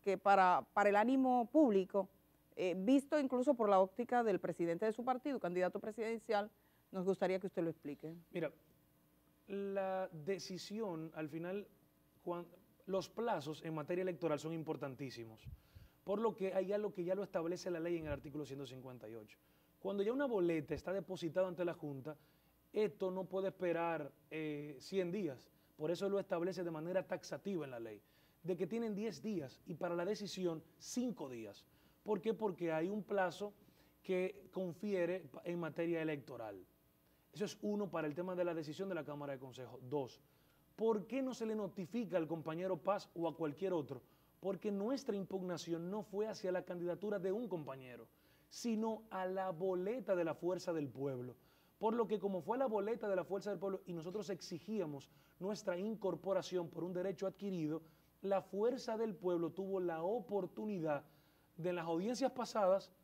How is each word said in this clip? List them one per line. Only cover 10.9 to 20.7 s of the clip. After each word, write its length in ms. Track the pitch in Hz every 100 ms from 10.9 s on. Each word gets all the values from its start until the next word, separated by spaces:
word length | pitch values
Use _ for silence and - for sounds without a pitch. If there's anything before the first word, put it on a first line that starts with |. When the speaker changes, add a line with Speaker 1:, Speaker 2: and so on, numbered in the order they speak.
| 160 160
Speaker 2:
al 140 | 160 156
final, 380 | 165 175 196 196 - _ _ _ _
cuan-, 220 | - 175 170 - _ _ -
los 220 | 190 160
plazos 540 | - 233 185 139 151
en 100 | 165
materia 280 | 160 147 175
electoral 360 | 185 165 165 147
son 140 | 151
importantísimos, 960 | 165 151 143 143 123 139 117 113 110 - - - - - _
por 160 | - 202
lo 160 | 226 -
que 180 | 190
hay 180 | 185 185
algo 200 | 208 208
que 100 | 196
ya 120 | 170 190
lo 80 |
establece 460 | 190 180 165 175 185
la 100 | 170
ley 180 | 170 170
en 80 | 156
el 60 |
artículo 320 | 143 156 143 131
ciento 200 | 135 131
cincuenta 420 | 131 127 123 110
y 60 | 113
ocho. 200 | 107 - _ _ _ _
Cuando 240 | 190 202
ya 100 | 196
una 140 | 262 285
boleta 480 | 214 175 160 143